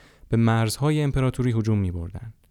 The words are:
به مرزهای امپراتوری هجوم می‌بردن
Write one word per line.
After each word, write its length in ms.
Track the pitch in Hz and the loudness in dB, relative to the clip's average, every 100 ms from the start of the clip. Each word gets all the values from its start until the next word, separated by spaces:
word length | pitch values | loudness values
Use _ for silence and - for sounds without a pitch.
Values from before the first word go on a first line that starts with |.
| - _ - | -20 _ -2
به 80 | 113 | 2
مرزهای 640 | 113 113 113 - 143 151 | 4 4 2 0 0 0
امپراتوری 500 | 147 135 131 120 127 | 0 0 0 0 0
هجوم 260 | 113 110 104 | 0 0 0
می‌بردن 560 | 95 87 85 - 113 - _ | 0 -4 -8 -12 -14 -18 _